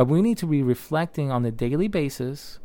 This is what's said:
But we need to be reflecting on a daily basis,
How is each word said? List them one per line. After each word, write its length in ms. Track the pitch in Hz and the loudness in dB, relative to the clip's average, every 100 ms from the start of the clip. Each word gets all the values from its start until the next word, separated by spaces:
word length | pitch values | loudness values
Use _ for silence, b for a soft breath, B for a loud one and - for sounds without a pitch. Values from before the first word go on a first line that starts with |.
But 60 | 127 | 4
we 140 | 160 | 4
need 160 | 226 226 | 2 0
to 80 | 165 | 0
be 160 | 147 | 2
reflecting 680 | 127 120 - 156 170 - 139 | 2 0 -2 -2 -2 -2 -2
on 140 | 123 | 0
a 60 | 120 | 0
daily 360 | 113 120 147 208 | -2 -2 0 0
basis, 720 | 190 139 - 127 143 - - | -2 -4 -4 -6 -8 -12 -16